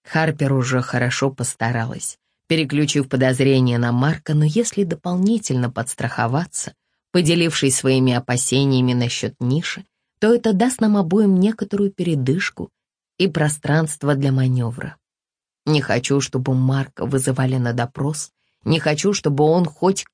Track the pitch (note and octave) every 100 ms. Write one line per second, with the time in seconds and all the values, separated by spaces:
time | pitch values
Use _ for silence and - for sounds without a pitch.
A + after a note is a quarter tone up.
0 | - D#3+ D#3+ - C#3 C3+ B2+ B2+ B2 B2
1 | B2 - C3+ C3+ B2+ - A2+ A#2+ A2+ -
2 | - - _ _ - E3 C#3 C#3+ D3 D3
3 | C#3 C3 C3+ B2+ C3+ C3 B2+ A#2+ A#2+ A#2+
4 | C#3+ D#3+ - D3+ D3+ G#3+ A#3 - F#3+ D#3
5 | F3+ F3+ G3 A3+ - B2+ B2 A2+ A2+ -
6 | A#2 - A#2 C#3 F3+ - - - _ _
7 | _ F3+ D#3+ E3+ E3 D#3 C#3 C3 C3+ C3
8 | C3 A#2+ - B2 - C3 C#3 C3 B2+ B2
9 | A#2+ - A2 - B2 C#3+ - - - _
10 | _ - G#3+ A#3 A3+ G3 B3 - A3 G#3
11 | E3 G3+ G#3 F#3 G3+ A3 G3+ G3+ G3+ G3
12 | F3 D3+ B2+ E3+ - - - _ _ _
13 | _ - F#3+ D#3 D3+ D3+ C#3+ D3+ D#3 -
14 | C#3+ C#3 C#3 C3 C3 B2+ A#2 A#2+ - -
15 | _ _ _ _ _ _ - D3+ - A2
16 | - C#3 C3+ C3 B2+ C3 C3 C3+ C3+ -
17 | A#2 C3+ C3+ C3 C3 C3 A#2+ B2 B2 -
18 | C#3 D3+ - _ _ _ - D#3+ D3+ D3+
19 | G3 G3+ D#3 C#3+ D3+ F3 E3+ - F3+ G3
20 | -